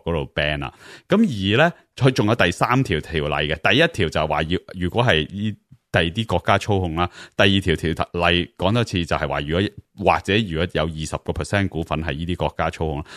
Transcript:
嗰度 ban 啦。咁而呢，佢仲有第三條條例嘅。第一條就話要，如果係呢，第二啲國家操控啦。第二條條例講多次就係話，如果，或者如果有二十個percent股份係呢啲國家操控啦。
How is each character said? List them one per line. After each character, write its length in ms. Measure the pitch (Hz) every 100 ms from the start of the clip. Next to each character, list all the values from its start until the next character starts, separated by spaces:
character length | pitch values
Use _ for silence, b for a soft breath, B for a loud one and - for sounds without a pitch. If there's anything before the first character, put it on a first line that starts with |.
嗰 100 | -
度 200 | 82 69
ban 240 | - 73 73
啦。 160 | 65 B B B _
咁 80 | 202
而 400 | 220 107 95 113
呢， 80 | 170 b b
佢 160 | - 131
仲 160 | 131 104
有 80 |
第 160 | 120 90
三 320 | - 117 131
條 180 | 127 78
條 280 | - 80 73
例 60 | 73 76
嘅。 180 | 78 98
第 60 | 117
一 80 | 170
條 220 | - 82
就 180 | 80 78
話 160 | 76
要， 160 | 78 87 -
如 160 | 92 87
果 140 | 101
係 200 | 120 80 76
呢， 260 | 95 107 101 _ - _
第 60 | 98
二 40 | 85
啲 200 | 98 110
國 160 | 87
家 140 | - 101
操 220 | - 98
控 160 | 90 80
啦。 120 | 85 B B -
第 80 |
二 160 | 101 98
條 160 | 92 78
條 140 | 80 82 - 87 87
例 240 | 87 80 -
講 140 | 90
多 80 | 120
次 240 | 113 87 82
就 100 | 78
係 120 | 76
話， 120 | 71
如 140 | 73 85
果， 560 | 104 - _ - 90
或 80 | 80
者 140 | - 104
如 200 | 104 78
果 100 | 90
有 100 | 78
二 160 | 80 78 78
十 100 | 78
個 140 | -
percent 360 | - 76 101 98
股 160 | 80
份 180 | 82 76
係 100 | 82
呢 120 | 71 85
啲 100 | 87
國 180 | 76 -
家 120 | 82
操 160 | - 80
控 120 | 73
啦。 60 | B